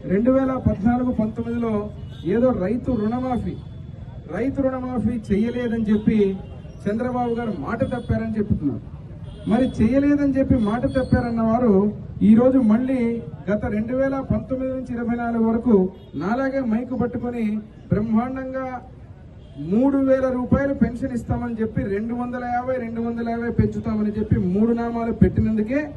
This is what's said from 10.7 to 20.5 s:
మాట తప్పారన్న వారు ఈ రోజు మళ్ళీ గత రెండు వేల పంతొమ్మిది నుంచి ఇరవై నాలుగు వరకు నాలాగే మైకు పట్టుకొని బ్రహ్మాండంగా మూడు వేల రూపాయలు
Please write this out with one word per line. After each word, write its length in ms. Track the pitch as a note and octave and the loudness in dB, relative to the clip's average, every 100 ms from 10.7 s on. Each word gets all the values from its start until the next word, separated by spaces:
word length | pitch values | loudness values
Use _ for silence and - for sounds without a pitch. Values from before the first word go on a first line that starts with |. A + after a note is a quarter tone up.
మాట 140 | A#3 C4+ C4 | 0 0 0
తప్పారన్న 460 | B3+ B3+ A#3+ A#3 A3 | 2 2 2 0 2
వారు 240 | A3+ B3 F#3+ G#3 - - - F#3+ | 4 6 4 4 -2 -12 2 6
ఈ 20 | A3+ | 8
రోజు 180 | B3+ C4 A3 | 8 6 4
మళ్ళీ 300 | A3 C4 C4 A#3 A#3 D3+ - F#3 | 4 2 0 0 -2 -6 -10 -4
గత 120 | G#3 B3 | -2 0
రెండు 200 | G#3 A#3 B3+ | -2 -2 0
వేల 160 | C4+ C4+ C4 | 0 -2 -2
పంతొమ్మిది 420 | G#3+ - C4 C4 | -2 -2 -4 -4
నుంచి 160 | C4 B3 A#3 | -4 -6 -6
ఇరవై 200 | A3+ A#3+ | -2 -2
నాలుగు 240 | A#3+ A#3 A3+ | -2 0 2
వరకు 260 | A3+ B3 G3+ F#3 - - C3+ | 2 4 4 4 -4 -12 -6
నాలాగే 380 | F3 B3 C4+ C4+ B3 | -2 -2 0 -2 0
మైకు 240 | A3 B3+ B3 | -2 -2 -2
పట్టుకొని 440 | A#3+ A#3+ A#3+ A#3+ G#3+ G#3+ - - - | -2 -4 -6 -4 -4 -4 -8 -20 -2
బ్రహ్మాండంగా 760 | G3 A3+ A3 B3+ C4 C4 C4 C4 B3 - - - - - - - - D#3 | 0 2 0 0 -6 -6 -6 -6 -8 -14 -20 -20 -20 -20 -20 -18 -12 0
మూడు 260 | G#3+ C4+ C#4 C4+ | 4 4 4 4
వేల 180 | C4 C4 B3 | 4 2 -2
రూపాయలు 380 | B3 | 2